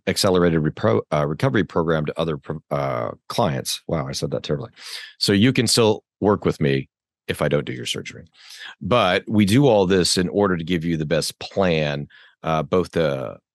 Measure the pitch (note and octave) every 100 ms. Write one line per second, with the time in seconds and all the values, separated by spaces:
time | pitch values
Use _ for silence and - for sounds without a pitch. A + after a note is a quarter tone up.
0 | - F2+ G2+ F2+ F2 D#2+ D2+ - A2 A2
1 | - D2 D2 D#2 C3+ A#2+ D#2+ F2+ E2 D#2+
2 | D2 - E2 C#2+ - D#2+ - C#2+ C#2 A#1+
3 | G#1+ - - - G2+ C2 - - - E2
4 | C2+ C2+ C#2+ C#2 - D2 B1 - - -
5 | - - - G2+ B2 C3 A2+ - A2 F2
6 | - - G2+ G2 E2+ - D2+ C2+ C#2 _
7 | _ _ - - D2 D2 C2+ B1 - -
8 | - A1+ - _ - - - - F2+ B2
9 | F#2+ G2 - G#2+ G2 A#2+ C#3+ G#2+ F#2 F#2+
10 | E2 F#2+ F2+ G2 G2+ F2 E2 F2+ E2 E2
11 | D#2 D#2+ - - - - F#2 D#2+ D2+ C#2+
12 | C#2+ - - _ D#2+ D#2+ D2 F#2+ E2 -
13 | D#2 C2+ A1+ G1+ _